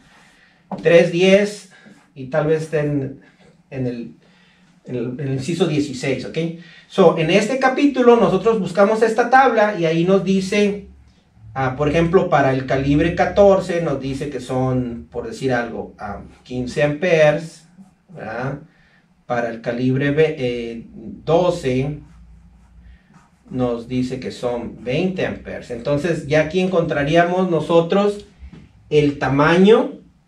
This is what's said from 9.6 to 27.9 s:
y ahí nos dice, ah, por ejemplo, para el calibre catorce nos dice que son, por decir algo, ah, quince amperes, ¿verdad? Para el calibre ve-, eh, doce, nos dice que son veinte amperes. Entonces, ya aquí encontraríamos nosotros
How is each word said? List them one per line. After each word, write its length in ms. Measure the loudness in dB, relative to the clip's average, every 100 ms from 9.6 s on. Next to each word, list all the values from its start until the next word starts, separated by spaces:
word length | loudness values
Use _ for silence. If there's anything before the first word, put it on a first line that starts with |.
| 2 0
y 60 | 0
ahí 180 | 2
nos 200 | 2 2
dice, 640 | 2 0 0 0 0 -2 -10 -20 _ _ _ _ -12
ah, 220 | -6 -4 -2
por 120 | 0
ejemplo, 440 | 0 2 2 4
para 200 | 2 2
el 140 | 0 -2
calibre 480 | -2 2 2 2
catorce 720 | 0 2 6 6 6 0 -4
nos 160 | -4 -4
dice 320 | -6 -8 -8
que 80 | -8
son, 680 | -6 -4 -2 -2 -4 -8 -12
por 160 | -12 -12
decir 260 | -6 -4
algo, 400 | -2 -4 -10 -14 -12
ah, 220 | -12 -12 -16 -20
quince 400 | -10 -8 -6 -2
amperes, 840 | -2 0 2 4 4 2 -6 -16 _ -20 -20 _ _
¿verdad? 520 | -16 -12 -8 -8 -10 -14 _ _ _ _ _ -8
Para 220 | -6 -4
el 120 | -6
calibre 480 | -8 -2 -2 0 0
ve-, 260 | 2 0 0
eh, 480 | -6 -6 -8 -12 -16
doce, 1080 | -18 -16 -10 0 2 2 0 -2 -2 -4 -8 -14 -20 -20 -20 -20 -20 _ -20 -20 -20 _ -20 _ _ -10
nos 380 | -4 -2 -4 -4
dice 320 | -4 -4 -6
que 120 | -10
son 520 | -6 -6 -6 -8 -10
veinte 420 | -4 -2 -2 -2 -6
amperes. 460 | -6 -12 -14 -12
Entonces, 560 | -8 -2 0 0 -2 0
ya 140 | 0
aquí 180 | 0 0
encontraríamos 880 | 0 0 0 -2 2 2 2 2 0
nosotros 760 | 0 2 2 4